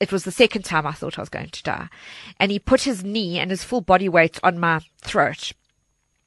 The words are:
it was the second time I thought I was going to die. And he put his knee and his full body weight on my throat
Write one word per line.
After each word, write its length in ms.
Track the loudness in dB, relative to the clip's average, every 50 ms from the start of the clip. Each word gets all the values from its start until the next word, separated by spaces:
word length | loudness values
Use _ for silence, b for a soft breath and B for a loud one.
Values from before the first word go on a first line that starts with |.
it 120 | -4 -2 -2
was 120 | -2 -4
the 80 | -2 2
second 300 | 4 4 6 4 2 -6
time 240 | -2 -2 -2 0
I 60 | -2 -4
thought 260 | -6 -8 -8 -8 -8
I 40 | -10
was 60 | -10
going 220 | -10 -10 -12 -12
to 120 | -14 -10 -6
die. 260 | -4 -4 -4 -6 -10 -14 B B B B B B B -6 B
And 100 | -2 -2
he 80 | -2 -2
put 240 | 0 2 2 4 4
his 220 | 2 -4 -4 -4
knee 340 | -6 -4 -4 -4 -2 -2 -4
and 120 | -4 -2
his 140 | -4 -6 -6
full 160 | -4 -4 -2
body 280 | 2 4 4 4 4 4
weight 300 | 4 4 4 4 2 0 0
on 160 | 0 2 2
my 220 | 2 0 0 0 -2 -6 _ _ -12
throat 500 | -4 0 2 2 2 0 -4 -8 -12 -12 -14 _ _ _ _ _ _ _ _ _ _ _ _ _